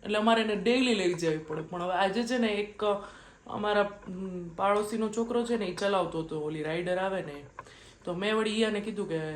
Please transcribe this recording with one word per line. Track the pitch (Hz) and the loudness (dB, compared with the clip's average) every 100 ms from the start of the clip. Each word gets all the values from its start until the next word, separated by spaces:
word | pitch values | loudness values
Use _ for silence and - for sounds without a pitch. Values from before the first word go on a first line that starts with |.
એટલે | - 214 | -2 2
અમારે | 220 226 | 4 4
એને | 220 208 | 4 2
ડેલી | 185 247 247 214 | 4 4 4 4
લઈ | 180 | 2
જવી | 170 165 156 | 2 0 0
પડે. | 156 156 | -4 -8
પણ | 160 175 | -6 -6
હવે | 180 | -2
આજે | 180 190 196 | 2 2 2
છે | 240 254 | 0 2
ને | 226 | 2
એક | 208 208 - 214 202 - - - - - | 0 -4 -2 0 0 -4 -18 -20 -20 -10
અમારા, | - 208 208 202 - - | -4 0 2 2 -2 -10
હમ, | 185 190 180 170 165 | -8 -6 -6 -8 0
પાડોશીનો | 196 208 214 226 220 | 2 4 2 -2 -2
છોકરો | 214 233 240 233 | 0 0 0 0
છે | 233 | 0
ને | 196 | -2
ઈ | 175 | -2
ચલાવતો | 202 196 170 165 | 0 2 0 -2
હતો, | 160 160 | -4 -4
ઓલી | 151 156 | -4 -4
રાઇડર | 156 165 175 180 | -4 -2 0 0
આવે | 190 190 | 0 -2
ને. | 147 143 143 - - - - - | -6 -12 -14 -18 -18 -20 -20 -14
તો | - | -8
મેં | 175 202 220 | -2 0 2
વળી | 220 214 | 2 2
ઈ | |
આને | 220 214 | 2 2
કીધું | 208 202 190 | -4 -6 -4
કે | 160 156 | -2 -4